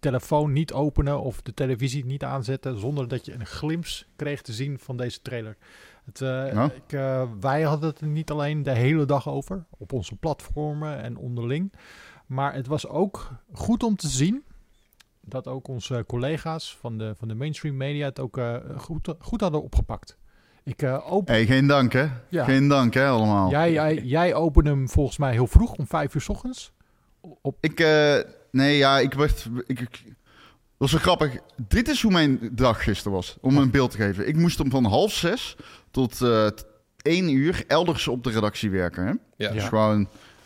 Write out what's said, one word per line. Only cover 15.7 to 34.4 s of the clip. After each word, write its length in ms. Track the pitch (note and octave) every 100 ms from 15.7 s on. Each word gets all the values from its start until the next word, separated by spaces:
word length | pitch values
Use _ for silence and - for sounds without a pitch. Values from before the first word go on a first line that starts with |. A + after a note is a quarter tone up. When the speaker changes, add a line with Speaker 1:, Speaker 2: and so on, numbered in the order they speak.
| B2+ - B2 A2
Speaker 1:
collega's 680 | A#2+ C3 D#3 E3 D#3+ - -
van 180 | B2 A2
de, 160 | A2 G#2+
van 100 | A2+
de 60 |
mainstream 420 | A2 D3 D3 D#3 C3+
media 280 | C3+ D3 D3
het 140 | C3
ook, 180 | C3 -
eh, 160 | A#2+ A#2+ C3 B2
goed, 380 | - D#3 - D#3
goed 220 | - A#3
hadden 220 | F#3+ D3+
opgepakt. 540 | - - A2 A2 - - - _ _ _
Ik, 180 | - -
eh, 300 | C#3 C3+ C#3
open- 220 | F#3 F#3
Speaker 2:
Hey, 120 | A2+ A2+
geen 200 | C3 C#3
dank, 260 | C#3+ B2
hè? 140 | B2+ D3+ B2+ -
Speaker 1:
Ja. 160 | E3+
Speaker 2:
Geen 240 | C3 C3+ C#3+
dank, 260 | C#3 A#2+
hè, 140 | C3 C#3
allemaal. 420 | A#2+ G#2+ G2+ F#2+
Speaker 1:
Jij, 220 | D3 E3+
jij, 220 | D#3+ D#3
jij 400 | D#3 B2+ D3 F3
opende 360 | D3 E3 D3 D3
hem 180 | C#3+ C3
volgens 280 | - C#3 -
mij 140 | C#3
heel 140 | A#2 B2
vroeg, 260 | - A#3 -
om 100 | C3+
vijf 280 | E3 D3
uur 60 | D#3
's 80 | -
ochtends. 440 | - B3+ B3+ - _ _ _ _ _ - -
Op- 140 | C#3+ -
Speaker 2:
Ik, 200 | D#3+ -
eh, 360 | D#3+ D#3 D3 C#3 - - _
nee, 260 | C3 C#3 D3
ja, 220 | C3+ C3+
ik 160 | C3+
werd, 340 | C3+ D3+ - - B2 -
ik, 140 | B2+
ik, 220 | B2 -
dat 100 | - - _ _ - _ _ _
was 140 | C3+
zo 80 | D#3
grappig. 380 | F3+ F3 D#3 B2 - - A2
Dit 200 | G3+ B3
is 140 | C#4
hoe 100 | A3+
mijn 260 | F3+ D3+ B2+ A2+
dag 300 | A2+ B2+ G#2+
gisteren 300 | - G2+ -
was, 240 | F#2+ F2+ -
om 160 | B2+ C#3+
een 140 | C3+
beeld 200 | C3+ B2+
te 60 | -
geven. 320 | G2+ F#2+ A2+
Ik 80 |
moest 240 | D3+